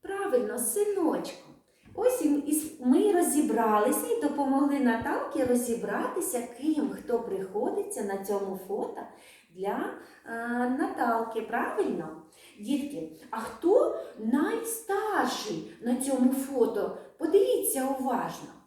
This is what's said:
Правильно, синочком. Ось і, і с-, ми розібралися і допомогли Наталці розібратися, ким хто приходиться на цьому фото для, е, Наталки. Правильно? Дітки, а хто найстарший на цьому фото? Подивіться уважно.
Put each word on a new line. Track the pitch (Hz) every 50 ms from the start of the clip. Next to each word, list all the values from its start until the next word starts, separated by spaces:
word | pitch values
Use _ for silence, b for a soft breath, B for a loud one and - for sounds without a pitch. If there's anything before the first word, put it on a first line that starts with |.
Правильно, | _ 330 - - - - 254 240 208 208 233 247
синочком. | 240 - - 403 415 415 403 381 339 302 - - - - - - - - - - _ b b b b b -
Ось | - 415 508 508 - 302
і, | 302 285 285
і | - 294 302
с-, | - - - - - 247
ми | 247 269 359 415 415
розібралися | 392 349 302 - - 294 - - 220 220 233 220 214 208 208 - - - - -
і | 233 -
допомогли | 294 285 - 294 277 262 269 269 285 285 285 269
Наталці | 247 240 247 233 240 277 349 480 539 - - 302 262
розібратися, | 247 247 240 240 226 226 - 190 202 208 247 311 - - 370 330 - - 240 240 - - -
ким | 277 311 311 294 240 -
хто | 196 - - - 247 226
приходиться | - - 196 185 185 190 - 208 254 - - 403 403 - - 254 220
на | 202 196 196 -
цьому | - 208 196 196 190 190 190 - -
фото | 196 233 240 - - - - - B B B B B B B B 165
для, | 180 190 202 240 254 311 - - B B B B B B
е, | - 233 226 233 240 240 240 247 247
Наталки. | 254 269 339 - - - 262 240 233 226 226 226 - 226
Правильно? | 214 - - 247 - - - 440 381 - 202 180 170 160 - - - - B B B B B B
Дітки, | 208 220 285 - 285 285 - 165 160 156 B B B B
а | - -
хто | - - - - - 330 403 - - - B B B B B -
найстарший | 220 220 247 294 320 403 453 453 - - - - - - 392 403 427 427 403 320 254 247 - - - - 165 160 - - - -
на | - 240 247
цьому | - 277 277 269 247 247 254 269
фото? | 269 - - 285 254 226 214 - 208 185 - B B B B B _
Подивіться | 320 320 330 403 - 508 494 359 - - - 269 262 269 269 262
уважно. | 262 262 247 - - - - - - - - - -